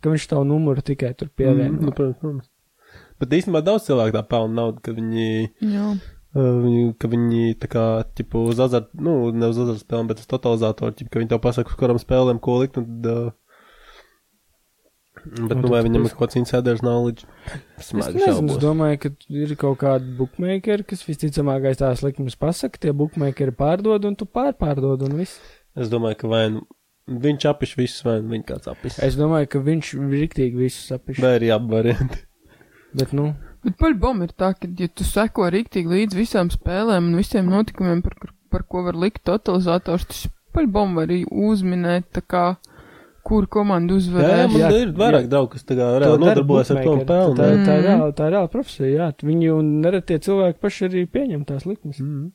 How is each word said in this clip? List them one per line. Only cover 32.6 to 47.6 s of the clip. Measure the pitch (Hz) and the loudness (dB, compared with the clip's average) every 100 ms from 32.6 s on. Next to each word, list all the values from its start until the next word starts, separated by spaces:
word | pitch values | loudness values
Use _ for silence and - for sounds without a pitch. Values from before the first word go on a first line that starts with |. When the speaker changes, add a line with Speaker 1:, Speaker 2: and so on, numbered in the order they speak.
| _ _ _ | _ _ _
Speaker 1:
Bet, | 131 131 | -6 -4
nu. | 139 147 147 - - 240 | -2 -2 -4 -12 -8 -8
Speaker 3:
Bet | 185 | 0
paļbom | 320 240 226 233 | 2 2 0 -2
ir | 170 - | -6 -2
tā, | 190 190 | -2 -2
ka, | 180 175 | -8 -6
ja | 175 | -6
tu | - | -4
seko | 180 - 220 - 180 | -4 0 -2 0 0
riktīgi | 180 233 196 165 | 0 -2 -4 0
līdz | 180 220 185 | 0 0 0
visām | 226 214 175 | 0 0 0
spēlēm | 147 - 180 226 190 170 | -2 -2 -2 0 2 2
un | 170 | 2
visiem | 208 220 180 | 0 0 2
notikumiem, | 190 214 - 185 170 | 2 0 -2 0 0
par, | 175 - | -2 -6
kur, | - _ _ | -18 _ _
par | - | -4
ko | - 185 180 | -4 -4 -4
var | 165 | 0
likt | 185 - - | -2 -2 -2
totalizators, | 202 - 185 180 175 - 180 - | -2 0 0 2 0 0 -4 -4
tas | - - - _ | -8 -10 -12 _
paļbom | 339 294 202 202 170 | 0 2 2 0 0
var | 160 | 0
arī | 175 - | -2 -2
uzminēt, | - 208 220 185 180 175 175 180 | 0 2 2 0 0 0 0 -2
tā | - | -8
kā, | - 180 175 180 - - - - - _ - | -2 0 0 -2 -10 -20 -20 -20 -20 _ 0
kur | 220 190 | 0 2
komanda | 214 208 185 175 | 0 2 2 2
uzvarēs. | 190 180 180 175 - | 2 2 4 4 6
Speaker 2:
Jā, | 175 | 6
man | 156 | 6
Speaker 1:
Jā, | 160 | 6
Speaker 2:
ir | 214 240 156 | 4 2 2
vairāk | 220 151 120 | 4 4 4
Speaker 1:
jā. | |
Speaker 2:
draugu, | 135 127 | 2 2
kas | 127 - | -4 -4
tā | 127 | 0
kā | |
Speaker 1:
To | 120 127 | 2 4
Speaker 2:
reāli | 143 151 | 6 6
Speaker 1:
dara | |
Speaker 2:
nodarbojas | 175 214 139 135 127 | 6 4 4 4 4
ar | 139 | 2
to | 131 | 2
un | 147 | 2
Speaker 1:
bookmakeri. | 135 | 2
Speaker 2:
pelna. | 175 185 143 | 4 4 4
Speaker 1:
Tā, | 170 202 | 4 6